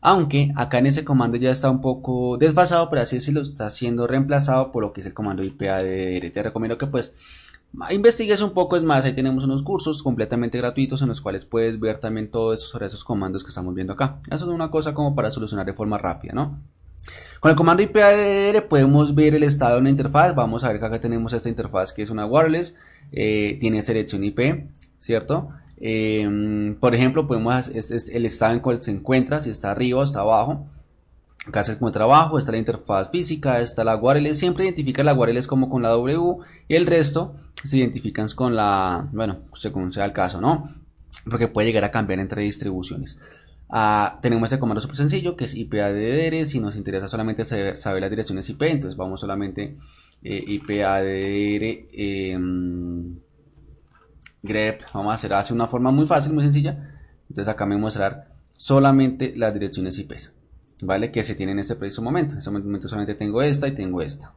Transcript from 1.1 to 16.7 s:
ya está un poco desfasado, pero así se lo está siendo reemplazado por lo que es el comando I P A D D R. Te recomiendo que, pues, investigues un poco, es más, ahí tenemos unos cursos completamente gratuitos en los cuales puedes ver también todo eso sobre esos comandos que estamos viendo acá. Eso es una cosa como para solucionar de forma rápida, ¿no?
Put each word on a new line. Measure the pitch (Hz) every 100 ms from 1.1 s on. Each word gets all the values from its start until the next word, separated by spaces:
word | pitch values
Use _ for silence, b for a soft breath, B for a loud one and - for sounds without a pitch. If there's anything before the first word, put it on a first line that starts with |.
| 131 117 120
ya | 127
está | 131 135
un | 131
poco | 131 127 - 123 123 123
desfasado, | 156 156 180 170 165
pero | 147
así | 117 123
se | 143
lo | 147
está | 143 - 104
siendo | - 120 117 120
reemplazado | 131 139 139 143 131 131
por | 120
lo | 104
que | 101
es | 95
el |
comando | - 104 95
I | 95
P | - 98
A | 95
D | 95
D | 95 92 90
R. | 85
Te | -
recomiendo | 107 110 113 117
que, | 139
pues, | 135 - - B B B B _ - -
investigues | 196 233 226 214 202
un | 208
poco, | 185 175 175
es |
más, | 160 135
ahí | 131
tenemos | 135 131 131
unos | 135 139
cursos | 143 190 156 147
completamente | 139 117 107 120 117 123
gratuitos | 120 135 135 143
en | 131
los | 110
cuales | 101 95
puedes | - 117 113 113
ver | 110 -
también | 110 110 107
todo | 117 113
eso | 110 -
sobre | 117 98
esos | 98
comandos | - 101 95 95
que | -
estamos | 95 92
viendo | 92 92
acá. | - 135 - -
Eso | 143 175
es |
una | 165 160
cosa | 156 151
como | 147 143
para | 143 107
solucionar | 117 107 104 95
de |
forma | 95 107 104
rápida, | - - -
¿no? | 123 147 143 -